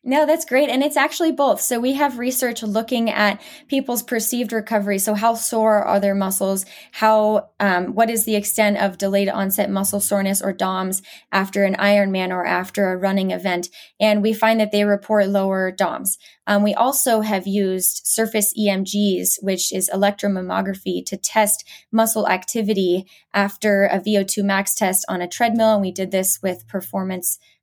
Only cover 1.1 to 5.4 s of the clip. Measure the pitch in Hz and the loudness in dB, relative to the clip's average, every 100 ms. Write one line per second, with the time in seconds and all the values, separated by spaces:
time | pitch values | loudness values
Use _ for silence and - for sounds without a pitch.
1.1 | - 320 311 277 208 - 240 247 277 285 | 2 0 2 2 2 0 -2 0 0 0
2.1 | 240 247 254 247 226 220 208 226 247 226 | 0 -4 -2 -4 -4 -4 -4 -2 -2 0
3.1 | - 208 202 - - _ 269 262 240 - | 2 0 0 -12 -20 _ -2 -2 -6 -4
4.1 | 233 220 240 220 226 208 220 202 196 202 | -4 -2 -4 -2 -4 -2 -2 0 -2 0
5.1 | 208 226 226 | 0 0 0